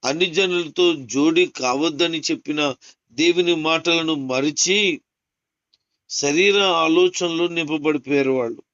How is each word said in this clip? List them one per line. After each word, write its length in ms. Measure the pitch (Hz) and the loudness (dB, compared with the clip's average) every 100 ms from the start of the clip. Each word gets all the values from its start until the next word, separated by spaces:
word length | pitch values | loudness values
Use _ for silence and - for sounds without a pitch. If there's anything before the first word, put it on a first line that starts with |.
| 123 | -4
అన్ని 200 | 151 180 | -2 -2
జనులతో 680 | 160 190 175 165 - 175 | 0 0 0 -4 0 2
జోడి 520 | 160 123 120 151 160 180 | 2 -4 0 2 4 0
కావద్దని 760 | - 127 131 151 143 170 165 | 0 -2 0 -2 0 -2 -2
చెప్పిన 560 | - 156 - 151 147 127 - _ _ | -4 -6 -6 -2 -2 -4 -14 _ _
దేవుని 440 | 117 165 175 175 170 | 0 2 2 2 0
మాటలను 580 | 156 160 160 165 160 | 0 0 0 0 0
మరిచి 880 | 156 131 127 143 151 - 196 202 147 _ _ _ _ _ _ _ _ _ _ _ | -4 -2 -2 -2 -2 0 2 0 -2 _ _ _ _ _ _ _ _ _ _ _
శరీర 500 | - 143 147 196 202 | -4 -2 2 2 4
ఆలోచనలు 880 | 196 170 160 165 180 180 180 165 175 | 2 2 2 4 2 2 -4 -2 -2
నింపబడిపోయారు 840 | 170 156 156 147 151 127 143 135 | -2 -4 -2 0 -2 0 0 2
వాళ్ళు. 320 | 131 117 113 - | 0 -2 -6 -16